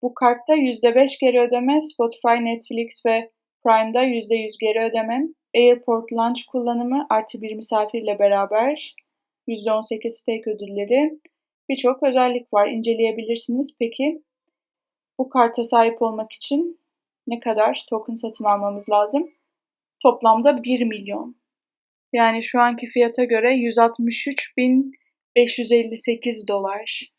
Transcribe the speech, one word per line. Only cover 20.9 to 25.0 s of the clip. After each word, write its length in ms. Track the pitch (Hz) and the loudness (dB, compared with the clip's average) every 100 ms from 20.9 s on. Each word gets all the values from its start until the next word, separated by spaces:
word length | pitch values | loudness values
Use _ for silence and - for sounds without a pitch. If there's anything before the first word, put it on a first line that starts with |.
| 214 196 208 240 - _ _ _ _ _ _ _ | -4 -10 -10 -10 -16 _ _ _ _ _ _ _
Yani 300 | 240 226 226 | 2 2 2
şu 180 | 226 254 | -2 2
anki 260 | 240 233 233 | 2 2 -4
fiyata 380 | - 233 233 | 2 2 2
göre 300 | 247 226 233 | 0 2 2
yüz 240 | 262 233 226 | 2 0 4
altmış 480 | 233 233 233 233 - | 2 2 -4 -2 -6
üç 280 | 269 - - | -8 -8 -2
bin 360 | 254 262 269 - | 2 4 2 -6